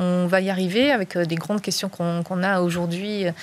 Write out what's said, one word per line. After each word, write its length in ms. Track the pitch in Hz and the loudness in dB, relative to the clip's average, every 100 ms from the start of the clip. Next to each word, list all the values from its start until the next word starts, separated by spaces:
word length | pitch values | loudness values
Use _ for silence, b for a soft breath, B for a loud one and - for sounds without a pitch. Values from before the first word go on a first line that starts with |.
on 260 | 180 180 180 | 2 2 2
va 140 | 190 | 2
y 80 | 190 | 2
arriver 400 | 185 185 214 285 | 0 0 2 4
avec, 260 | 247 185 175 | 2 0 -2
euh, 100 | 170 | 0
des 100 | 165 | -2
grandes 240 | 160 208 | -2 -2
questions 280 | 202 - 196 | -2 -4 -4
qu'on, 340 | - 170 170 | -2 -2 -2
qu'on 200 | 170 180 | -2 0
a 180 | 190 185 | 2 2
aujourd'hui, 680 | 175 175 175 175 208 208 175 | 2 0 -2 -2 -4 -2 -2
euh, 40 | 165 | -4